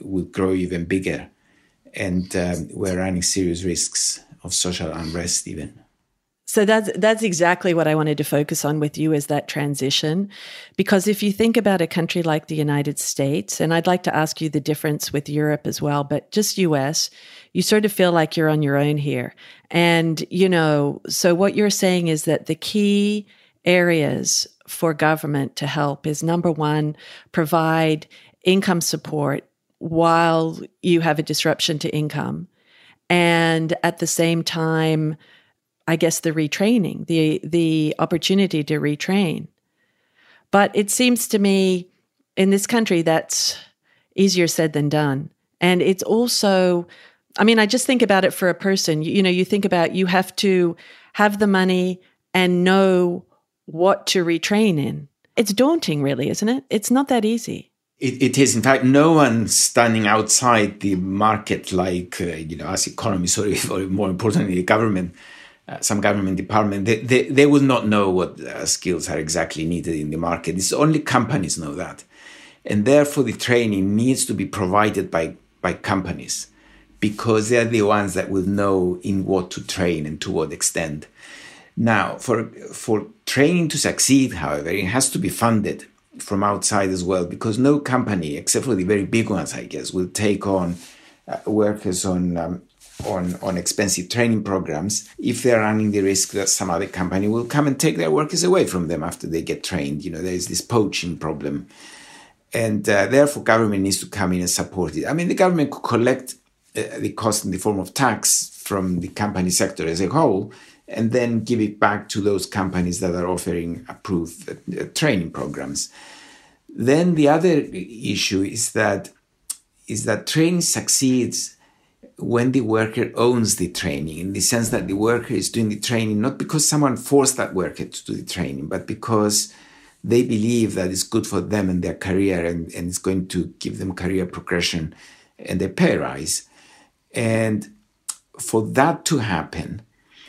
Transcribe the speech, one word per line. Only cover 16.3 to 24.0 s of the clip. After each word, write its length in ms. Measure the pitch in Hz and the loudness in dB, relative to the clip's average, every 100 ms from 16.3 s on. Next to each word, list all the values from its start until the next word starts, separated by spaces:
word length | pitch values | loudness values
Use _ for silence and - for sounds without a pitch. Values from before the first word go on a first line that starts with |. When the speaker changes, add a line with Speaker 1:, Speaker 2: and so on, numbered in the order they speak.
Speaker 2:
just 260 | 214 214 - | -2 0 0
U 180 | 175 147 | 2 2
S, 340 | 135 156 - - - - - | 0 -2 -4 -8 -20 -20 -6
you 80 | 180 | -4
sort 240 | 180 214 208 | 2 2 2
of 60 | |
feel 200 | 202 180 | 2 2
like 240 | 170 156 - | 4 2 2
you're 140 | 156 | 2
on 120 | 151 | 2
your 160 | 143 139 | 2 2
own 200 | 143 151 | 2 0
here. 360 | 143 131 120 - - - - | -2 -4 -6 -12 -20 -20 -4
And, 520 | 170 170 170 165 156 - | 2 4 4 2 -2 -2
you 200 | 180 190 | 2 4
know, 520 | 175 156 147 143 - - | 4 4 4 2 -2 -6
so 260 | - 185 | 0 2
what 220 | 170 196 - | 4 2 2
you're 140 | 208 | 2
saying 400 | 196 190 180 170 | 2 2 2 2
is 160 | 156 - | 0 0
that 220 | 151 - | 0 -2
the 80 | 160 | -6
key 680 | - 214 202 202 202 208 202 _ _ _ - | -2 0 4 4 2 0 -6 _ _ _ 2
areas 800 | 180 175 165 | 4 4 2